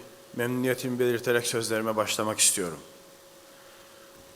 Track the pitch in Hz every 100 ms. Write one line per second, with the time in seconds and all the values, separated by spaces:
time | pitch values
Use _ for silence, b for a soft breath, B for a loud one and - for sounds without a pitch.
0 | - - - 120 120 127 127 127 131 123
1 | 123 117 127 120 117 117 107 110 110 107
2 | 104 - 110 104 - - 87 76 - -
3 | - - - - B B B B B B
4 | B B -